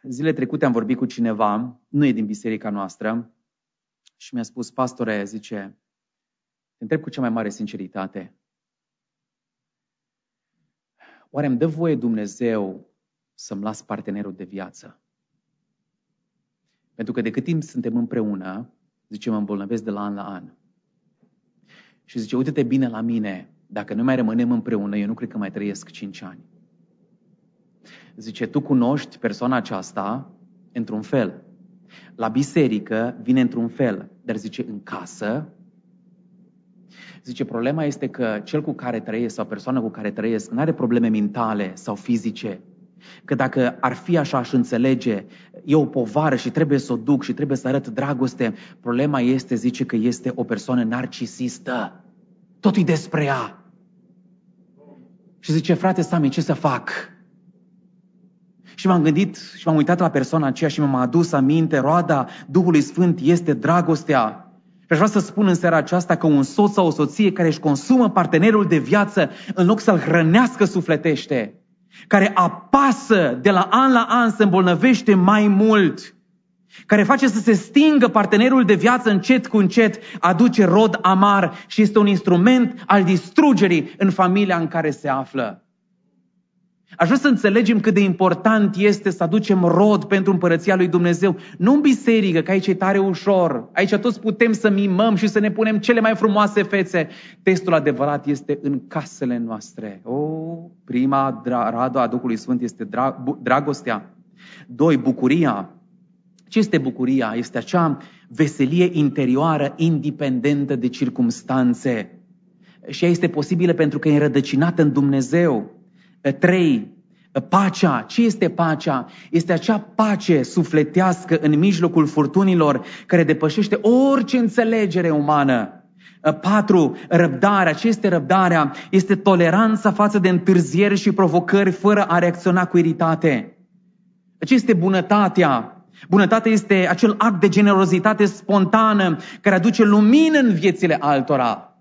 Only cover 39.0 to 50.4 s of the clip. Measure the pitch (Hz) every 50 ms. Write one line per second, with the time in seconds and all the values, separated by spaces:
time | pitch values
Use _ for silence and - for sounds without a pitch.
39 | - - 107 113 120 113 107 - 107 - 110 101 - 127 131 131 113 110 - -
40 | 107 104 101 117 107 113 113 107 104 - - 120 151 160 - - 131 113 120 120
41 | 117 113 107 107 104 101 - 120 117 110 107 104 101 92 90 - - - 104 95
42 | - - 120 110 101 113 104 - - 107 92 90 - _ _ _ - _ _ _
43 | _ - - - _ - 143 123 135 131 - 135 127 123 - - - 131 - -
44 | - - 170 160 143 - - 131 120 - - 127 117 - 127 113 123 135 131 123
45 | - 127 107 98 95 - - - - _ _ - - - 143 156 143 - - 135
46 | 120 107 104 147 156 151 135 117 - 127 - - 160 143 139 135 - - 123 120
47 | 113 131 143 123 - - 113 - 151 135 135 127 - 127 135 139 135 127 107 117
48 | 135 139 143 123 135 123 - - 127 113 104 - - - - _ _ 120 120 123
49 | 139 147 147 131 123 123 131 131 131 - 127 110 107 127 123 - 131 - - 110
50 | 107 120 120 - - 131 - -